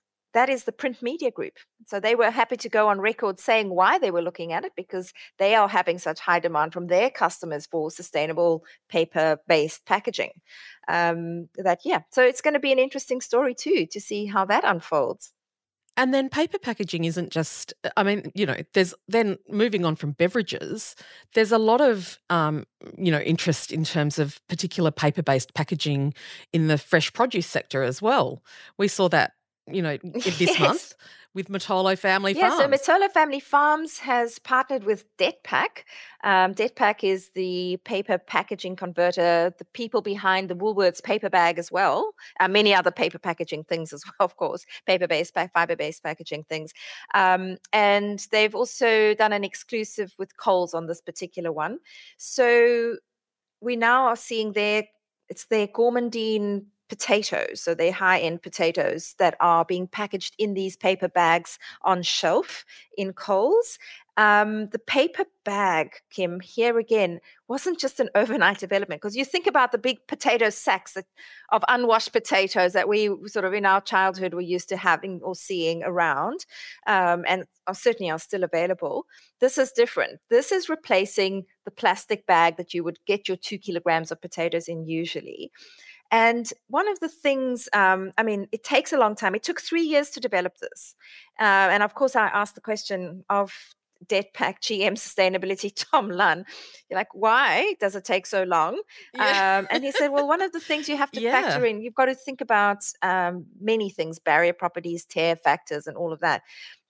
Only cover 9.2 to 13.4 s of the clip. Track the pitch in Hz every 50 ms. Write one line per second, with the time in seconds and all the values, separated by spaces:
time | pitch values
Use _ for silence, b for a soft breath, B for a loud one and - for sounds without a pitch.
9.2 | 156 160 156 151 _ - 170 156 147 160 - - - - 180 208 - 240 - -
10.2 | 98 - - - B B B B B B B B B - 170 175 170 170 165 170
11.2 | 170 170 170 175 170 - _ - 185 185 175 - - 311 370 160 - _ - 262
12.2 | 247 247 240 - - 302 294 285 294 277 262 262 262 269 - 269 - - 254 254
13.2 | - - 233 240